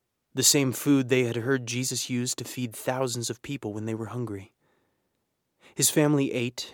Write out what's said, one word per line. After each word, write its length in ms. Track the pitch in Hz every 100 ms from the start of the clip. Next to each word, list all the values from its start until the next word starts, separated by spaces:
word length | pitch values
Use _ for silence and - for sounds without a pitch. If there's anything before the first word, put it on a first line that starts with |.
| _ _ _
The 100 | 131
same 280 | 127 151 135
food 380 | 120 143 139 127
they 140 | 127
had 140 | 120 117
heard 280 | 113 135 117
Jesus 440 | 120 131 123 -
use 260 | 123 123 -
to 80 |
feed 300 | 123 - 123
thousands 560 | 104 - 127 131 117 113
of 120 | 117
people 320 | - 139 110
when 120 | 104 110
they 100 | 110
were 120 | 110
hungry. 460 | 117 117 101 95 _ _ _ _ _ _ _ _ _ _ _ - -
His 140 | 139
family 440 | - 147 147 139
ate 400 | 127 120 123 -